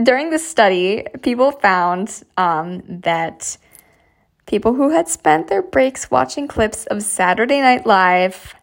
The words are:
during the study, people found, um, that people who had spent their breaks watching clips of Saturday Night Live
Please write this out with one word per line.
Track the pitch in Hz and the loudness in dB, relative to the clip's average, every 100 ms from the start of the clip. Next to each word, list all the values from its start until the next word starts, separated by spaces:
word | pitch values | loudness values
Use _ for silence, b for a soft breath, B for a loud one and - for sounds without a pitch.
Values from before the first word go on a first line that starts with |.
during | 233 254 320 | -2 -2 -2
the | 311 | -4
study, | 320 - 202 185 185 220 - 254 | -2 2 4 4 0 -2 -6 -6
people | 269 240 269 | -4 0 0
found, | 285 202 175 175 180 208 - - - | 2 0 2 0 -2 -6 -10 -8 -2
um, | 175 160 170 180 - | 0 0 -4 -10 -12
that | 175 175 165 165 - - - b b b b b b b _ | -6 -4 -2 -4 -8 -12 -12 b b b b b b b _
people | - 208 220 | -6 -2 0
who | 254 285 | 2 2
had | 330 339 | 2 0
spent | - - 381 - | 0 2 2 2
their | 392 | -2
breaks | 370 269 262 262 - | 0 2 0 -2 -2
watching | - - - 285 | 0 0 -4 -6
clips | - 214 - | -2 -2 -4
of | - 208 | -8 -6
Saturday | 208 - 180 196 233 285 | -6 -2 0 0 0 2
Night | 262 247 | 2 2
Live | 226 196 185 180 185 190 - - | 2 4 4 4 2 -4 -18 -20